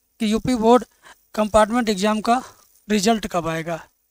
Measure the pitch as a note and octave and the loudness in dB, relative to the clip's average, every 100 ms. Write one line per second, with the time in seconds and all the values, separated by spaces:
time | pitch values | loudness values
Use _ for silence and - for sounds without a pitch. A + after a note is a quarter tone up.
0 | _ - G#3+ A3 B3 B3 A3 A#3+ A3 _ | _ -6 -4 -2 -2 0 4 4 2 _
1 | - - _ - G#3+ G#3+ G#3 A#3+ A3 G3 | -20 -20 _ -6 0 2 2 0 -2 0
2 | G#3 G#3+ G3+ B3 - - _ _ - G#3+ | 0 -2 0 -2 -2 -20 _ _ -4 0
3 | F#3+ A3+ F#3+ F3+ E3 D#3+ D#3+ E3 - _ | 2 0 -2 -6 -4 -6 -8 -10 -12 _
4 | _ | _